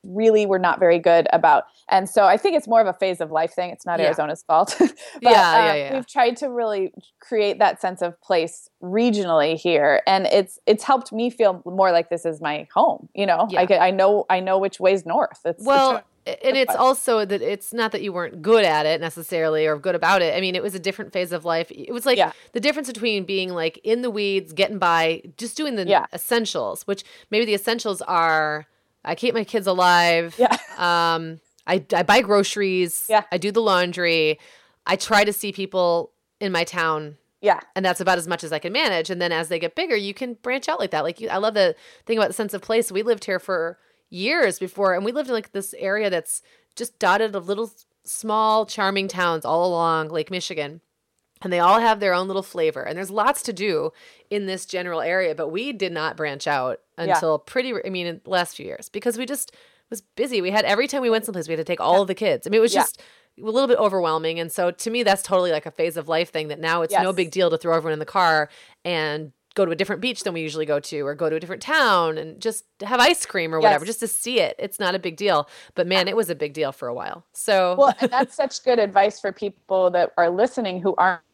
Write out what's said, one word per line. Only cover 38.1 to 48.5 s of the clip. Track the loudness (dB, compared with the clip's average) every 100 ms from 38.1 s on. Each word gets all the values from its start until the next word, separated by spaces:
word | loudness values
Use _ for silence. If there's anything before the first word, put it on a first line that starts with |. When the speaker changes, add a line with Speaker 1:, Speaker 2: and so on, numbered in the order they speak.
| 0
Speaker 2:
as | 0
much | -6
as | -4
I | -6
can | -4
manage. | -2 0 0 -2
And | -2
then | -2
as | -2 -2
they | -4
get | -4
bigger, | -4 -2 -2
you | -2
can | -8 -10
branch | -8 -6 -4 -4
out | -4
like | -2
that. | -2
Like, | -4 -6
you, | -6
I | -2
love | 0
the | 2 2 0 -12 -20 -4
thing | 0
about | 0
the |
sense | 0 -6
of | -6
place. | -2 0 0
We | -2
lived | -2 -2 -2
here | -6
for | -4 -4 -4 -8 _ _ _
years | -6 -2 2 0 0
before, | -8 -2 0
and | 0
we | -2
lived | -4 -4
in, |
like, | -6 -6
this | -10 -10 -6
area | -4 -2 -2
that's | -2 -4 -10 _ _ _ -14
just | -14 _
dotted | 0 2 0
of | -4 -6
little | -6 -6
s-, | _ _ _
small, | -12 -10 -4 0 2